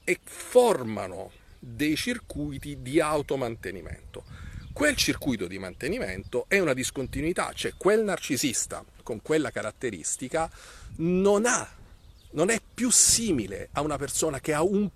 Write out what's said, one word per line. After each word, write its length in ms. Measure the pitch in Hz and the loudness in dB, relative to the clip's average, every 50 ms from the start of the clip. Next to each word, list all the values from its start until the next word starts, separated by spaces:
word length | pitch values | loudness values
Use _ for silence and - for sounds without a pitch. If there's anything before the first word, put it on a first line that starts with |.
| _ | _
e 120 | - 180 - _ | -2 -2 -2 _
formano 1080 | - - - - - - 247 247 233 185 135 123 110 107 101 98 92 92 95 95 98 - - - - - - | -14 -16 -14 -14 6 6 8 8 8 4 2 0 -4 -4 -4 -4 -6 -8 -10 -12 -12 -16 -20 -20 -20 -20 -18
dei 380 | - 123 117 113 147 151 160 | -16 -14 -4 -2 0 0 0
circuiti 840 | - - - 240 233 - - - - 147 147 139 139 - 147 143 131 | 0 0 -4 -4 -6 -8 -10 -6 -6 -6 -6 -6 -8 -10 -10 -10 -10
di 200 | 127 123 139 165 | -8 0 2 2
automantenimento. 1200 | 156 135 156 151 139 - 139 139 127 117 117 - - - - 90 78 - - - - - - - - - - - - - - - - - | 2 4 0 -2 0 -2 -2 -2 -2 -4 -4 -6 -8 -8 -8 -8 -10 -12 -12 -14 -14 -16 -16 -16 -16 -16 -16 -14 -14 -12 -12 -14 -12 -12
Quel 240 | - - 285 302 277 | -2 2 2 2 2
circuito 500 | - - - - - - 143 120 101 92 | 2 0 0 0 0 -2 -2 -2 -2 -4
di 140 | 87 95 95 | -8 -8 -10
mantenimento 880 | 95 92 87 - 117 139 202 254 196 95 92 95 - - - 123 117 | -10 -10 -10 -8 -6 -6 -4 -4 -4 -6 -6 -8 -8 -4 -4 -4 0
è 120 | - 190 202 | 2 2 2
una 140 | 185 147 127 | 4 2 0
discontinuità, 800 | 127 - - - 143 127 120 - 135 147 165 180 - 175 - - | 0 -2 -4 -4 -4 -6 -4 -4 -2 -2 0 0 -2 -2 -4 -4
cioè 200 | - - - - | -4 -4 -4 -6
quel 280 | - - 185 208 226 220 | 2 4 6 6 6 4
narcisista 800 | 202 175 - - - - - - 135 - - - - - - - - - - - | 2 0 -2 0 -2 0 2 2 0 0 0 -2 -4 -6 -12 -12 -16 -20 -14 -8
con 180 | - 120 101 | -8 -8 -6
quella 300 | - - 156 160 143 117 | -2 0 2 2 2 0
caratteristica 1000 | - 110 104 107 - - - 120 101 82 73 - - - 131 127 - 160 160 - - - - - - - - - - | -4 -4 -6 -6 -6 -4 -4 -4 -4 -4 -4 -6 -4 -4 -6 -2 -2 -2 -2 -2 -6 -14 -20 -20 -18 -18 -16 -14 -6
non 480 | - 165 175 180 185 196 202 208 202 226 | -2 0 2 2 4 4 6 4 6 4
ha 240 | 240 254 190 107 - - - - - - - - - - - - - | 4 2 2 -2 -6 -12 -20 -20 -20 -20 -20 -20 -20 -20 -20 -20 -8
non 180 | - 139 170 202 | 0 2 2 2
è 120 | 233 208 - - - | 2 0 -2 -8 -6
più 160 | - 233 247 | -2 0 4
simile 800 | - - - - - - 233 214 165 123 101 92 95 90 - - - | 6 6 6 6 6 4 2 2 0 0 0 -2 -6 -10 -10 -4 -2
a 80 | 143 | -2
una 160 | 147 156 147 | 0 0 -2
persona 420 | 135 143 135 - - 170 160 139 127 | -2 -4 -4 0 0 0 0 0 -2
che 140 | - 156 151 | -2 0 2
ha 80 | 147 | 4
un 280 | 160 196 202 202 208 175 - | 4 4 4 2 2 0 -4